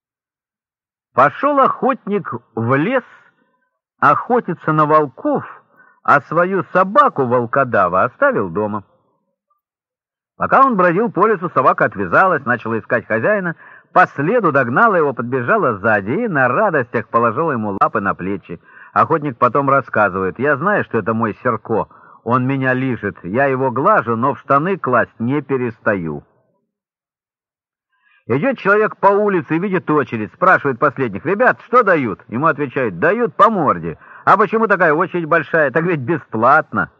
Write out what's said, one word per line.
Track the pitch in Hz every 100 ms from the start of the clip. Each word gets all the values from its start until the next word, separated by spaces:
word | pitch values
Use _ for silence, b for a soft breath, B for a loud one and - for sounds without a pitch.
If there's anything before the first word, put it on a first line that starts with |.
| _ _ _ _ _ _ _ _ _ _ _
Пошел | - 143 - 277 285
охотник | 254 - 233 262 - 202 151 117 - -
в | 113 135
лес | 175 262 - - _ _ _ _ _ _ _ _
охотиться | 135 143 - 240 202 165 -
на | 156 151
волков, | 156 147 - 294 269 - - _ b b b
а | - 139
свою | - 160 180 190 143
собаку | 180 190 247 277 - 127
волкодава | 123 120 139 131 113 90 92 117
оставил | - 185 160 98
дома. | 87 107 104 - _ _ _ _ _ _ _ _ _ _ _ _ _ _ -
Пока | - 226 269
он | 208
бродил | 180 170 233
по | 156 208
лесу, | 196 175
собака | 139 139 185
отвязалась, | 143 95 92 131 190 160 117
начала | 120 110 113
искать | - 120 -
хозяина, | 113 147 208 175 160 B B B
по | 185 175
следу | - 147 240 180
догнала | 139 120 147 226 180
его, | 147
подбежала | 123 120 127 120 214 151 104
сзади | 107 104 98
и | 165 240
на | 151 127
радостях | 139 214 156 117 120 -
положила | 117 117 110 165
ему | 127 107 98
лапы | 151 113
на | 98 80
плечи. | 90 98 - 85 B B B
Охотник | 101 117 160 147 -
потом | 123 143 139
рассказывает: | 135 - 113 101 92 95 87
«Я | 139 139
знаю, | 175 202 113
что | 113
это | 101
мой | 110 113 95
Серко, | 127 113 - 110 82 B B B
он | 113 123 127
меня | 135 131
лижет, | 127 131 110 101 87
я | 85 110 139
его | 131 135
глажу, | 120 165 208 117 113
но | 135
в | 127
штаны | - 143 170 190
класть | 131 120 98 -
не | 117 147
перестаю». | 139 135 123 - 117 101 80 73 - _ _ _ _ _ _ _ _ _ _ _ _ _ _ _ _ _ _ _ -
Идет | 127 240 233
человек | 196 208 214 -
по | 190
улице | 202 208 185 143 160
и |
видит | 202 185 -
очередь, | 151 131 117 104
спрашивает | - 180 160 143 123
последних: | 151 131 127 98 139
«Ребят, | 202 247 - -
что | 247
дают?» | 202 170 120 87 -
Ему | 117 160
отвечают: | 139 143 143 123 85
«Дают | 156 226 226 -
по | 208
морде». | 208 135 92 82 76 B B
«А | - 185
почему | 208 220 220
такая | 190 175
очередь | 151 180 175 156
большая? | 165 143 165 143
Так | 139
ведь | 170 160
бесплатно». | 120 165 - 110 117 151 156 107 80 _